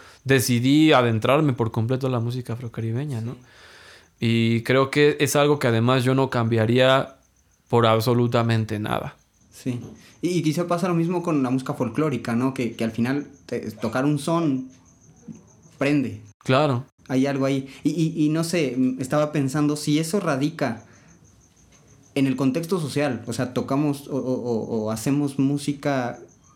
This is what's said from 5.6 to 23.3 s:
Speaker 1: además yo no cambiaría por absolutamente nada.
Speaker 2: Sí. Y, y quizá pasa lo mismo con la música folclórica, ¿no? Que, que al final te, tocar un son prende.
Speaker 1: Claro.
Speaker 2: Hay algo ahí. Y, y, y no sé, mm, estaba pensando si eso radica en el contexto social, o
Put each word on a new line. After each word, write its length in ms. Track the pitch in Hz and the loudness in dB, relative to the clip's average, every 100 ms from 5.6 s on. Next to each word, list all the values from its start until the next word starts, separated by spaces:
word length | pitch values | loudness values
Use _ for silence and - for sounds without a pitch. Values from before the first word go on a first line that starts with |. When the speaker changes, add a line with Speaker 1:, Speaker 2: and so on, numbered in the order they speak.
| 123 | 2
Speaker 1:
además 360 | 113 117 131 | 2 2 2
yo 100 | 123 | 2
no 160 | 131 131 | 2 2
cambiaría 840 | 123 113 113 110 123 131 135 - - _ _ _ _ - | 0 0 2 2 4 6 4 2 -10 _ _ _ _ -2
por 180 | 120 113 | 2 4
absolutamente 920 | 113 113 120 120 120 117 113 110 104 | 4 2 2 2 2 2 0 0 -4
nada. 380 | 107 - 139 - _ _ _ | -4 -4 -4 -12 _ _ _
Speaker 2:
Sí. 300 | - 131 120 110 - - - | -12 -8 -8 -10 -18 -20 -8
Y, 80 | 170 | -2
y 140 | 175 | 0
quizá 240 | 151 151 170 | 0 0 0
pasa 180 | 175 180 | 0 0
lo 80 | |
mismo 280 | 170 165 180 | 0 0 0
con 200 | 175 151 | 0 0
la 80 | 127 | 2
música 240 | 131 131 | 0 -2
folclórica, 640 | 135 117 113 151 120 123 117 | -4 -4 -2 -2 -2 -2 -2
¿no? 180 | 131 | 0
Que, 220 | 131 117 - | -2 -4 -2
que 80 | |
al 80 | 113 | -4
final 340 | 110 120 143 143 - - | -2 -2 -2 -6 -14 -10
te, 240 | 120 110 | -8 -8
tocar 320 | 104 113 127 | -8 -4 -2
un 140 | 143 147 | 0 0
son 480 | 170 165 160 131 - - _ _ _ - - - - _ - - | 0 0 0 -2 -6 -16 _ _ _ -20 -20 -20 -20 _ -18 -4
prende. 460 | 139 147 120 104 - - | 0 0 -2 -6 -16 -10
Speaker 1:
Claro. 480 | - 131 151 123 - _ - | 0 2 2 0 -6 _ -4
Speaker 2:
Hay 180 | 131 139 | -2 0
algo 200 | 139 135 | 0 -2
ahí. 200 | 139 135 - | -2 -6 -4
Y, 80 | 147 | -4
y, 340 | 160 160 165 151 | 0 -2 0 0
y 20 | |
no 160 | 156 | 0
sé, 300 | 165 180 135 127 | -2 -2 -2 0
mm, 240 | 127 127 | 0 0
estaba 320 | 131 151 151 | -2 0 0
pensando 420 | 151 135 156 147 147 | 0 -2 0 0 0
si 220 | - 147 | 0 0
eso 220 | 160 208 | 0 -2
radica 640 | 165 135 147 - 131 110 - - - - _ _ _ _ _ _ _ _ _ | -2 0 -2 -2 -4 -4 -12 -20 -20 -20 _ _ _ _ _ _ _ _ _
en 140 | 139 135 | -2 0
el 80 | 127 | 0
contexto 420 | 135 151 165 185 | 0 -2 -2 -4
social, 440 | 147 143 143 113 | -2 -2 -2 -4
o 60 | 113 | -6